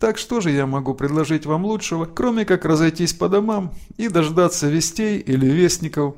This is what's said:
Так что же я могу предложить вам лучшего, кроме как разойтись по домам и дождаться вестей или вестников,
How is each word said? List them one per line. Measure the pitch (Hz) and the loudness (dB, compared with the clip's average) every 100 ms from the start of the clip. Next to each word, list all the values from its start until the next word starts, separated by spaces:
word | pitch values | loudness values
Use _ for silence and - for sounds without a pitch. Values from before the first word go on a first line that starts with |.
Так | 220 214 | -2 -2
что | - 240 | -4 -2
же | 170 | 0
я | 139 | 0
могу | 135 139 135 | 0 -2 -4
предложить | 131 139 151 151 156 | -2 -2 0 0 -2
вам | 147 160 202 | 0 -2 -2
лучшего, | 214 - 165 165 | -4 -4 -6 -6
кроме | - 247 226 214 | -2 -2 0 2
как | 180 | 2
разойтись | 156 156 165 165 170 | 2 4 2 2 -2
по | - 175 | 0 0
домам | 196 214 208 185 - - - | 2 0 -2 -4 -8 -14 -6
и | 226 | -2
дождаться | 170 156 160 175 - 147 | 2 2 4 2 2 0
вестей | 160 151 - 214 208 | 0 0 -2 -2 -2
или | - 131 | 0 2
вестников, | 135 151 175 - 160 151 143 | 2 4 4 2 -4 -2 -2